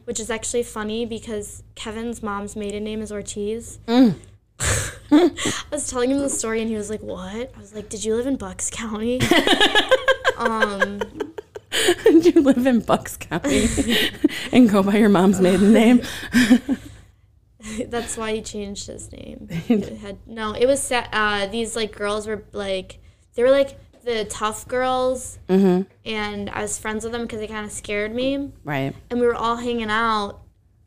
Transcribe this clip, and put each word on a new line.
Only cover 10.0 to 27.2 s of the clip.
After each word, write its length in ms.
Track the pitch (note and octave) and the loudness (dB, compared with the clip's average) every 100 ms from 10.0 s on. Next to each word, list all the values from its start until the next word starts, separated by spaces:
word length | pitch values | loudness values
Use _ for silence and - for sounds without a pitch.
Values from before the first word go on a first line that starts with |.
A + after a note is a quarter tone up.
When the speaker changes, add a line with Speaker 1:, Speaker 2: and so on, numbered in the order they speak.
| C5 C5 C5 - | 4 0 0 0
Speaker 1:
Um, 600 | - A3 G#3 G3 G3 G3+ | -2 0 0 0 -4 -4
Speaker 2:
<laughs> 1040 | G#3 - D4+ - - - - - - E4+ | -10 -10 -12 -12 -18 -20 -8 -2 0 2
Did 220 | A4 E4 E4 | 6 6 6
you 80 | E4+ | 6
live 240 | C#4+ C4 C4 | 4 4 2
in 140 | A#3 | 2
Bucks 360 | - - - - | 2 0 -2 -14
County 500 | - D#3+ C#4+ C4+ A3 | -8 -6 0 2 2
<laughs> 800 | - A3+ A#3 - - - - - | 0 0 0 -2 0 -2 -2 2
and 160 | - B3 | 6 6
go 140 | G3+ | 6
by 140 | G3 G3+ | 4 4
your 120 | G#3+ | 6
mom's 320 | G3 F#3 F#3+ | 6 6 6
maiden 320 | F#3 G3+ G3+ | 4 6 6
name? 300 | A#3 A3+ B3 - - - | 8 8 6 4 -8 0
<laughs> 1600 | A#3+ A#3 A#3+ - C4+ - - - _ _ _ _ _ G#3+ A3 - | 2 6 4 4 -4 -6 -20 -20 _ _ _ _ _ -12 -8 -6
Speaker 1:
That's 300 | A#3 A#3 - | -6 -6 -6
why 160 | A3 | -4
he 80 | A3 | -6
changed 440 | G#3+ G#3 G3+ G3+ - | -6 -10 -10 -10 -12
his 240 | - - | -14 -16
name. 360 | - - D2+ - E3 | -16 -16 -16 -10 -6
Speaker 2:
<laughs> 100 | E3 | 0
Speaker 1:
It 280 | A3 - - | 0 0 -8
had, 220 | G#3 G3 - | -14 -14 -14
no, 260 | A3+ G#3+ | -8 -8
it 140 | G#3 B3 | 2 2
was 160 | C#4 | 2
sa-, 260 | - B3 - | 0 -4 -2
uh, 360 | G#3+ G#3+ G#3 G3 | 0 0 0 -2
these, 280 | A3+ A3 | -4 -6
like, 220 | A3+ G#3+ - | -4 -6 -6
girls 300 | G#3 G#3 G#3 | -4 -4 -6
were, 180 | G#3 - | -10 -10
like, 460 | G#3 G3 F#3+ F#3 - - _ _ | -10 -6 -6 -8 -16 -20 _ _
they 80 | - | 0
were, 60 | B3 | 4
like, 280 | C#4 C#4 - - _ | 4 2 -4 -20 _
the 220 | A#3+ A3+ G#3 | -6 -4 -6
tough 420 | - G#3+ G#3+ - | -4 -4 -4 -6
girls, 680 | B3+ B3+ B3+ B3+ B3+ - - - | -2 0 0 0 -2 -8 -12 0
Speaker 2:
Mm-hmm. 400 | F#3 G3 F3+ F#3+ _ | 4 4 4 0 _
Speaker 1:
and 460 | A3+ A3 G#3 G#3 G3+ | -8 -6 -6 -6 -8
I 100 | - | -6
was 180 | G#3+ - | -6 -6
friends 240 | A3 G#3+ | -6 -6
with 100 | A3+ | -6
them 140 | A#3+ | -8